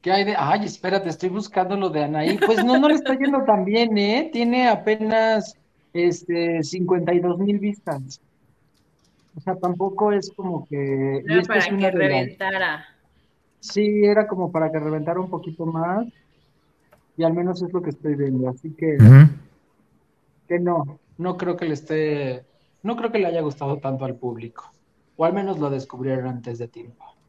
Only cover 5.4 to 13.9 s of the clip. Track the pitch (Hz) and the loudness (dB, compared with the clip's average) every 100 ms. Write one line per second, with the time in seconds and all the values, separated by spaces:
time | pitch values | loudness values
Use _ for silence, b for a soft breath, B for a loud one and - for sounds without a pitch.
5.4 | 208 - _ _ _ 175 175 175 - 170 | -2 -16 _ _ _ 0 0 0 -4 -2
6.4 | 170 165 147 185 175 185 165 175 180 175 | 0 -2 -4 -4 0 0 2 0 0 0
7.4 | 202 202 202 202 - 143 131 - _ _ | 0 0 -2 -6 -8 -8 -10 -18 _ _
8.4 | _ _ _ _ _ _ _ _ _ 160 | _ _ _ _ _ _ _ _ _ -10
9.4 | 185 185 180 180 196 196 208 202 185 - | -8 -4 -4 -2 -4 0 2 0 -2 -10
10.4 | 185 160 - 143 139 135 135 135 156 170 | -8 -8 -6 -6 -2 -2 -2 -2 0 0
11.4 | 180 202 175 196 190 185 190 190 190 - | 2 -2 0 0 0 2 0 0 -4 -6
12.4 | 190 190 180 151 - _ _ _ _ _ | -6 -4 -4 -6 -12 _ _ _ _ _
13.4 | _ _ - 202 208 | _ _ -6 -2 0